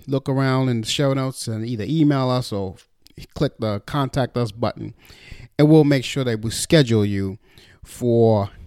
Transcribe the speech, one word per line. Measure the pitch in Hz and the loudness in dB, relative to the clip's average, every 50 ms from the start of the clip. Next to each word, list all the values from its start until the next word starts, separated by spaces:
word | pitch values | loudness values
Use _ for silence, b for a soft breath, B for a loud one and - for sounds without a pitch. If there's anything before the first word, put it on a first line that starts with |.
| - 135 | -8 -4
look | 135 135 - 139 | -4 -4 -2 -2
around | 131 135 135 135 131 131 131 127 | -2 0 0 0 0 0 0 0
in | 120 113 | 0 -2
the | 110 - | -2 -4
show | - - 143 135 135 | -2 0 0 0 0
notes | 135 131 131 - - - | -2 -2 -6 -6 -8 -8
and | 120 110 110 110 | -8 -6 -6 -6
either | 120 123 104 101 | -6 -6 -6 -4
email | 104 156 165 147 147 143 135 131 127 | -2 0 2 2 4 2 2 0 0
us | 127 127 123 - | -2 -2 -4 -4
or | 110 98 98 95 - - _ _ _ _ _ _ - - - - - | -6 -6 -6 -6 -10 -14 _ _ _ _ _ _ -20 -20 -20 -12 -6
click | - 156 135 - - | -4 -4 -4 -4 -4
the | 113 107 101 104 | -6 -4 -4 -6
contact | - - - 147 135 127 - 143 123 117 - | -8 -6 -4 -4 -4 -2 -2 -4 -4 -2 -2
us | 120 120 107 | -4 -4 -4
button, | 101 117 120 107 - - 107 107 - B B B B B B B B B B B B | -6 -6 -6 -6 -6 -6 -12 -14 -14 B B B B B B B B B B B B
and | - 151 151 | 4 6 6
we'll | 160 160 147 | 8 8 6
make | 143 147 131 120 | 6 2 0 -2
sure | - - 139 131 | -4 -4 -4 -4
that | 123 113 110 | -2 -4 -4
we | 113 113 | -4 -6
schedule | - - - - 170 160 139 113 113 107 104 | -6 -4 0 4 4 4 4 4 4 2 2
you | 104 101 98 98 95 95 - b b b b b b b b b | 0 -2 -4 -4 -6 -8 -12 b b b b b b b b b
for | - - - 123 120 117 117 113 113 110 101 98 - - - - | -18 -10 -4 -2 2 4 4 4 4 4 2 0 -4 -8 -16 -20